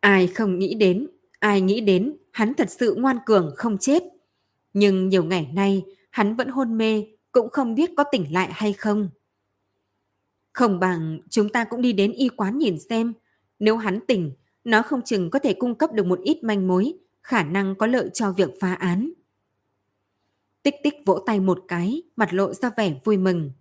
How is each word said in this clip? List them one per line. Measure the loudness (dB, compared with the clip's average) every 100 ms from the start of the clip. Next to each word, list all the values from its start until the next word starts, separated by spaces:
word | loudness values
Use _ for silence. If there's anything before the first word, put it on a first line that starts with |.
Ai | 6 6 4
không | 0 -2 0
nghĩ | -2
đến, | 2 2 2 -2 _ _ _
ai | 2 2
nghĩ | 2 2
đến, | 4 2 2 -6 _
hắn | -2 -2
thật | 0 -2
sự | 0 -2
ngoan | 0 0 -2 2
cường | 2 2 -4
không | -4 -2
chết. | 2 0 0 _ _ _ _ _ _
Nhưng | 2 4 4 2
nhiều | 2
ngày | 2 -2 -4
nay, | -2 0 0 -2 -16 _
hắn | -2 -2 0
vẫn | -2
hôn | 0 -2 0
mê, | 0 0 -4 _ _
cũng | 0 0
không | -2 -2
biết | 0 -2 0
có | 0
tỉnh | 0 -2
lại | -2 -2
hay | -2 -4
không. | -2 -2 -2 -2 -8 _ _ _ _ _ _ _ _ _ _ _ _ _
"Không | 0 2 2
bằng | 0 0 -4 -8 -4
chúng | 0 0
ta | 0
cũng | -4 -2
đi | -2
đến | 2 0
y | 0 -2
quán | 0 -4 0
nhìn | -2 -2
xem. | -4 -2 -2 -6 _ _ _ _
Nếu | 0 2
hắn | 0 -4 0
tỉnh, | 0 0 -8 _ _
nó | 0 0
không | 2 -4
chừng | -2 -2 -2
có | -2
thể | -2
cung | -2 -2
cấp | -2 -2
được | 0 0
một | 0
ít | 0 -2
manh | -2 -2 2
mối, | 2 0 -4 _ _
khả | -4 -2
năng | 0 -2 -2
có | -2 0
lợi | 0 -2
cho | -4 -4
việc | 0 -2 0
phá | -4
án." | -2 -2 -2 -4 -8 _ _ _ _ _ _ _ _ _ _ _ _ _ _
Tích | -4 -2
Tích | -4 -4 -2
vỗ | 0 0
tay | 0
một | 2 0 -2
cái, | -4 -2 -4 -8 -4
mặt | -2
lộ | 0 -2
ra | -2 -6 -2
vẻ | -4 -2
vui | -2 0
mừng. | 2 0 -4 -10